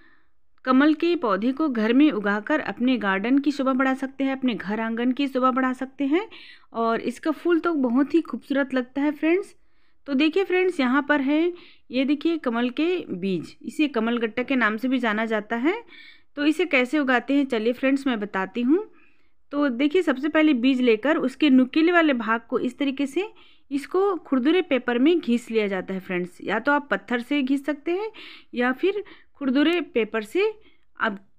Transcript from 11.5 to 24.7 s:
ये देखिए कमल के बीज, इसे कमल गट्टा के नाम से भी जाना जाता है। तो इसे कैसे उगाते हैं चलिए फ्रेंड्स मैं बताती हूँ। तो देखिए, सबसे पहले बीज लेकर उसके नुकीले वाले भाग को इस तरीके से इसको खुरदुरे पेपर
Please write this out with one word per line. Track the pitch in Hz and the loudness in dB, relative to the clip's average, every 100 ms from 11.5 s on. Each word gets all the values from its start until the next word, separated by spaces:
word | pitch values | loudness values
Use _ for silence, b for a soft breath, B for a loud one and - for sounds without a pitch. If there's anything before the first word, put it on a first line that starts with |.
| 349 B B B | -4 B B B
ये | 240 | -2
देखिए | 269 294 330 330 | 0 0 0 -2
कमल | 254 233 247 | -2 -2 -2
के | 247 330 359 - | -2 -2 -2 -4
बीज, | 180 190 175 - - | -6 -4 -4 -6 -14
इसे | - - 302 | -10 -2 -2
कमल | 233 226 240 | 0 -2 0
गट्टा | 226 220 | -2 -4
के | 247 269 | -2 0
नाम | 220 214 | 0 0
से | 254 | -2
भी | 254 | 0
जाना | 233 208 220 | 0 -2 -2
जाता | 220 208 233 | -4 -4 -2
है। | 277 440 - B B B B - | 0 -2 -6 B B B B -2
तो | |
इसे | 294 302 359 | 0 0 2
कैसे | 269 247 302 | 2 2 0
उगाते | 262 247 247 | 2 0 2
हैं | 277 269 | 0 0
चलिए | 233 220 | 0 -2
फ्रेंड्स | 247 269 269 269 | 0 0 0 0
मैं | 233 | -4
बताती | 202 190 190 233 | -4 -6 -6 -2
हूँ। | 240 339 427 b b b b b - | 2 2 0 b b b b b -8
तो | 285 285 | -2 0
देखिए, | 233 294 370 | 2 0 2
सबसे | 320 262 302 | 0 0 0
पहले | 311 311 | 2 4
बीज | 254 254 254 | 4 2 2
लेकर | 254 220 262 330 | 2 2 2 0
उसके | 254 - 302 | -2 2 4
नुकीले | 262 254 320 330 | 6 4 2 4
वाले | 349 320 | 4 4
भाग | 247 214 226 - | 2 0 -4 -2
को | 247 | -4
इस | 254 - | -2 -2
तरीके | 277 269 277 | -4 -2 -4
से | 339 427 - b b b | -4 -6 -8 b b b
इसको | 277 - 370 403 349 | -8 -4 0 0 -2
खुरदुरे | - 269 247 359 | -2 0 2 2
पेपर | 359 | 2